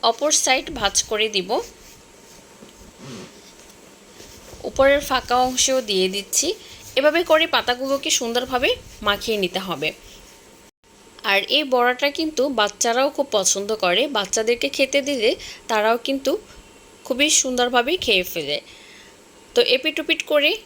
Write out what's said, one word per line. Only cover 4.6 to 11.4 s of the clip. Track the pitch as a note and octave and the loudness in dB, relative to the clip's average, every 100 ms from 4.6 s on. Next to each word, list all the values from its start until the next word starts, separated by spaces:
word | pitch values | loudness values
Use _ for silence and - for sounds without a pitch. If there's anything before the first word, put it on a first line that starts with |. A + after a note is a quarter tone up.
উপরের | - - C4+ C#4+ | -10 2 4 4
ফাঁকা | C#4+ C4 - A#3+ B3+ | 2 -2 0 0 2
অংশেও | B3+ - C4 | 0 0 0
দিয়ে | A3 F#3+ F#3 | 0 0 0
দিচ্ছি। | G3+ F#3+ - C#4+ G#4+ - - - - | -2 -4 -2 -2 -4 -10 -20 -4 2
এভাবে | C#4+ D#4 | 2 2
করে | F4 D#4 D#4+ | 4 4 4
পাতাগুলোকে | B3 - B3 C4+ C4+ D#4 | 0 0 -4 -2 -2 0
সুন্দরভাবে | D4+ A#3 A#3 C4 B3+ D4 B4 - - | -2 0 -4 -2 0 0 -2 -6 -6
মাখিয়ে | G#3+ G3+ G3 G#3+ | -2 -2 -2 -2
নিতে | F#3 F3+ | -2 -4
হবে। | F#3+ D#3 D#3 - - - - - - - - _ _ - - - | -6 -4 -4 -6 -20 -20 -20 -20 -20 -20 -20 _ _ -20 -20 -10
আর | A3+ G3 | 0 0